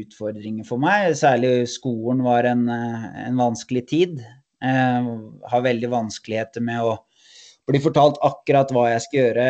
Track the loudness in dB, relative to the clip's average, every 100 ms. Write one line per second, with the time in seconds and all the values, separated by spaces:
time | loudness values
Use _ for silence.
0 | -12 -10 -10 -8 -10 -10 -6 -2 0 2
1 | 0 2 2 4 2 2 0 -6 -6 -4
2 | -2 0 2 2 2 2 0 -2 -6 -8
3 | -10 -10 -4 0 0 -2 -4 -6 -2 0
4 | 0 -4 -14 -20 _ -8 -2 0 2 0
5 | -2 -6 -12 -16 -4 0 0 0 -2 -2
6 | -4 -8 -6 -6 -6 -6 -4 -2 -2 -2
7 | _ _ _ -20 -20 _ -2 2 2 4
8 | 4 4 -2 -2 2 2 4 2 2 2
9 | 0 2 2 2